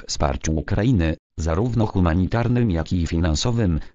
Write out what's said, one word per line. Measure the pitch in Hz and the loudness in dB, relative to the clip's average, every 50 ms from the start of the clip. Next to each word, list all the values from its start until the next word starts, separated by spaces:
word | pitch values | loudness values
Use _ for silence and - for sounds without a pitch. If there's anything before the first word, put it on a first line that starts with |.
| - | -6
wsparciu | - - - 78 71 - - - - 78 | -8 -2 0 0 0 0 -2 -2 -2 -2
Ukrainy, | 78 76 - 101 95 104 127 127 92 82 80 78 - _ _ - - | -2 -2 -2 -2 0 2 2 2 2 2 0 -2 -4 _ _ -8 -4
zarówno | 76 82 80 87 117 127 113 117 107 | -2 -2 0 0 0 0 2 0 0
humanitarnym, | - - 95 90 85 80 90 92 80 - 117 120 117 120 120 - 107 | 0 2 2 2 2 2 2 0 0 0 -2 0 0 0 2 2 0
jak | 85 80 80 - | 0 -2 -2 -2
i | 92 90 82 | 0 0 0
finansowym. | 76 90 82 82 82 78 76 - 120 117 117 110 90 82 78 - - | 0 0 0 0 0 0 0 0 0 0 2 2 2 0 0 -4 -8